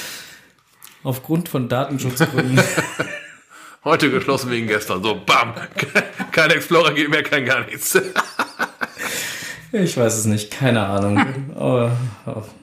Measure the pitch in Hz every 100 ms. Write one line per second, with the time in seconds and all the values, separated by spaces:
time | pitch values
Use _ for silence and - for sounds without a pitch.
0 | - - - - _ _ _ _ - -
1 | 135 123 - 165 170 143 117 123 147 139
2 | 127 123 156 127 127 131 - - - -
3 | - - - - _ - - - 143 160
4 | 147 127 131 135 127 117 113 107 - 92
5 | 107 98 - 135 117 117 - - - 214
6 | - - - - 156 156 147 170 160 147
7 | 151 156 143 147 123 127 117 - - 185
8 | 190 - - - - - - - - -
9 | - - - - - - - 220 170 135
10 | 113 110 107 107 - - 131 117 98 101
11 | 101 104 135 135 135 - 135 127 120 123
12 | 123 101 - 113 - -